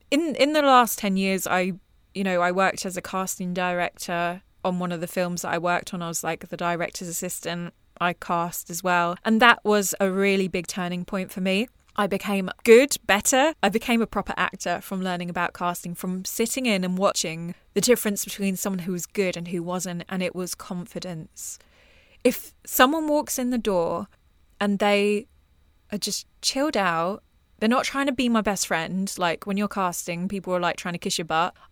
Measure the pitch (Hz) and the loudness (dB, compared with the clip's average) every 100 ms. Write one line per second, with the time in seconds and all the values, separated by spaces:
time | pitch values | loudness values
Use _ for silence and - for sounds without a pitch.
0 | - 285 330 - 277 311 285 254 233 - | 0 2 2 2 4 6 8 8 6 2
1 | 202 190 190 190 - 185 185 185 _ _ | 0 0 0 0 0 0 0 -4 _ _
2 | _ - 196 180 175 180 190 - 196 180 | _ -4 0 2 2 4 2 0 -6 -8
3 | - 190 185 - 180 180 180 175 175 - | -6 -4 -4 -4 -4 -2 -2 0 -2 -6
4 | - 175 175 180 - _ 185 180 180 175 | -6 -2 -2 -4 -12 _ -4 -2 -2 -4
5 | 175 - 175 175 175 165 175 175 - 185 | -4 -2 -2 -4 -4 -2 0 -2 -2 -8
6 | 170 165 160 165 180 170 175 165 170 - | -6 -6 -6 -6 -8 -6 -4 -2 -4 -8
7 | 175 165 180 - 165 175 175 - _ - | -8 -6 -6 -6 -8 -6 -8 -12 _ -4
8 | 175 170 - 175 175 - - 170 185 175 | -4 -2 -2 -2 -2 -6 -10 -6 0 2
9 | 175 175 - 220 240 - 214 208 190 - | 2 0 2 6 6 6 4 2 2 0
10 | 196 185 196 196 190 180 175 - 175 175 | 0 2 2 2 0 -2 -6 -4 -4 -4
11 | 180 196 185 - 185 190 247 _ _ - | -4 -6 -6 -2 0 0 -2 _ _ -2
12 | 202 196 190 196 185 - - 226 285 - | 0 0 -2 -2 -2 2 10 10 10 2
13 | - 196 - 254 302 311 202 214 - 233 | 2 2 4 4 4 4 2 2 2 0
14 | 220 208 - - 180 185 180 175 - 190 | 0 -2 -2 -2 -2 -4 -4 -4 -4 -4
15 | 185 175 175 175 175 - 175 175 175 175 | -4 -4 -4 -2 -4 -2 -4 -4 -8 -8
16 | 185 185 190 - 226 - 254 196 180 180 | -6 -6 -6 -2 -2 -2 0 0 0 2
17 | 202 - 175 160 170 - _ 208 196 233 | 0 0 -4 -6 -10 -12 _ 0 4 4
18 | 220 202 - - 196 185 208 190 170 180 | 2 -4 -6 -4 -4 -2 -4 -4 -4 -6
19 | - - 185 175 175 175 170 180 180 175 | -6 -2 -2 -2 -6 -6 -4 -6 -6 -8
20 | - 190 185 180 180 - - 180 175 175 | -6 -4 -4 -4 -8 -8 -10 -10 -8 -10
21 | 185 160 151 - - - _ _ _ _ | -10 -10 -14 -14 -16 -16 _ _ _ _
22 | _ _ 247 - - - - - 262 320 | _ _ 0 0 -6 -18 -2 4 4 4
23 | 311 294 285 - 247 247 214 185 170 170 | 2 0 0 -4 -2 -2 0 0 0 -2
24 | 196 _ _ _ _ - 202 196 208 202 | -8 _ _ _ _ -4 0 2 4 4
25 | 208 208 - _ _ _ _ _ - 214 | 2 0 -4 _ _ _ _ _ -10 -6
26 | - - - _ - 269 302 247 185 165 | -4 -6 -10 _ -4 0 0 2 2 2
27 | 170 214 _ _ _ - 220 262 - 277 | 0 -4 _ _ _ -2 2 2 2 -2
28 | 277 254 247 226 214 190 - 170 160 185 | -2 0 2 2 2 0 0 -2 -2 -2
29 | 196 - 175 - - 196 208 - 185 170 | -4 0 -2 -2 -4 -2 -2 0 -2 -2
30 | - 170 185 202 180 180 175 - 180 170 | -6 -6 -4 -4 -2 0 0 -2 -6 -6
31 | 196 - 170 160 175 - - | -4 -4 0 0 0 -2 -12